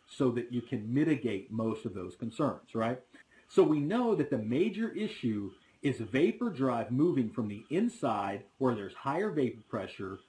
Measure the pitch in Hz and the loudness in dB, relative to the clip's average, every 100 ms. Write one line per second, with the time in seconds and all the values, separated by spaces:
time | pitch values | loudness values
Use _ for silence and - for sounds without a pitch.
0 | - - 131 120 120 120 - 117 107 135 | -10 0 2 2 -2 -4 -4 -4 0 2
1 | 156 143 117 98 - 110 113 - 110 95 | 2 2 0 -2 -4 -2 -2 -2 -6 -8
2 | 90 - 113 - 139 - - 113 113 127 | -10 -8 -8 -2 -2 -2 -6 -2 0 -2
3 | - - _ - - - 156 151 143 233 | -8 -20 _ -20 2 6 6 4 2 2
4 | 240 180 139 117 107 131 214 196 226 196 | 2 2 2 -2 0 2 2 0 -4 -4
5 | 214 - 113 104 98 - _ _ 143 120 | -6 -2 -2 -2 -4 -10 _ _ -4 -2
6 | 101 131 190 220 240 135 131 117 107 127 | -2 2 2 2 -4 0 0 0 0 2
7 | 175 139 110 - 104 101 - 160 240 - | 4 4 0 -2 -4 -6 -4 0 0 0
8 | 135 104 98 98 - - 127 107 98 - | -2 -2 -2 -6 -10 0 2 2 -4 -6
9 | 135 160 214 151 120 113 - 110 95 - | -2 0 0 0 0 -2 -6 -6 -6 -8
10 | 95 95 | -8 -8